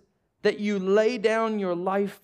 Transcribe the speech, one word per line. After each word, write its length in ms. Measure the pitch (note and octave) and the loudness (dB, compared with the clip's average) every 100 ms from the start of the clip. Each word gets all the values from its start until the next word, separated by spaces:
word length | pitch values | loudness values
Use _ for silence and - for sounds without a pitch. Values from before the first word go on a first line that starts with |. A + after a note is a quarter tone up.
| _ _ _ _ | _ _ _ _
that 180 | G3+ G3+ | -2 0
you 200 | G#3 G3+ | -2 -2
lay 380 | F#3+ G3+ A3 B3 | 2 4 4 2
down 420 | G#3+ A3 A3+ G#3+ | 0 0 0 -2
your 160 | F#3+ F3 | -2 -2
life 440 | F#3 G3 G3+ - | -2 -2 -2 -6